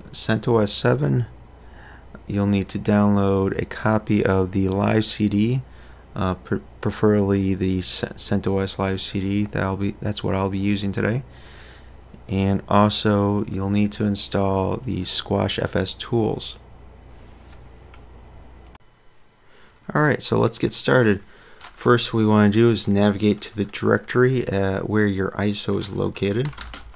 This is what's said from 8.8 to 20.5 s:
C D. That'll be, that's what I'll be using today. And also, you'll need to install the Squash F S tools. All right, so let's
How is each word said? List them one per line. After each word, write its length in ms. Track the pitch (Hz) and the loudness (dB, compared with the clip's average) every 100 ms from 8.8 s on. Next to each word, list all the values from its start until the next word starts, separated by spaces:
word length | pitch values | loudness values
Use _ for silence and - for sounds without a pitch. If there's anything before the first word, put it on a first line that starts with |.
| 98 95 | -4 -4
C 180 | - 101 | -4 -4
D. 260 | 95 101 104 | -2 -2 -2
That'll 300 | 104 95 95 | -2 -2 -2
be, 200 | 101 - | -4 -4
that's 220 | 107 104 | -6 -4
what 140 | 101 95 | -2 -2
I'll 140 | 98 | -2
be 80 | 98 | -2
using 340 | 101 101 101 | -2 -2 -2
today. 320 | 95 104 123 - - - - - - - - - - - | -2 -2 -2 -6 -16 -20 -20 -20 -20 -20 -20 -20 -20 -4
And 360 | 95 98 98 - | 0 2 0 2
also, 720 | 101 104 - 107 101 101 101 | 2 4 2 2 2 2 0
you'll 240 | - 95 98 | -2 -4 -2
need 240 | 104 104 | 0 0
to 140 | - 104 | 0 -2
install 720 | 98 - 98 98 95 95 95 | -2 -2 -2 0 0 0 -2
the 260 | - 92 | -4 -4
Squash 540 | 92 - - 101 101 - | -4 -4 -2 0 0 -2
F 180 | - 95 | -2 -2
S 160 | 95 | -4
tools. 640 | - - 117 107 - - - - - - - - - - - - - - - - - - - - - - - - - - _ - - - _ - - - _ - | -6 -4 0 0 -2 -8 -12 -20 -20 -20 -20 -20 -20 -20 -20 -20 -20 -20 -20 -20 -20 -20 -20 -20 -20 -20 -20 -20 -20 -20 _ -20 -20 -20 _ -20 -20 -20 _ -6
All 60 | 147 | 0
right, 220 | 151 - | 0 0
so 160 | - 117 | 0 0
let's 200 | 117 | 0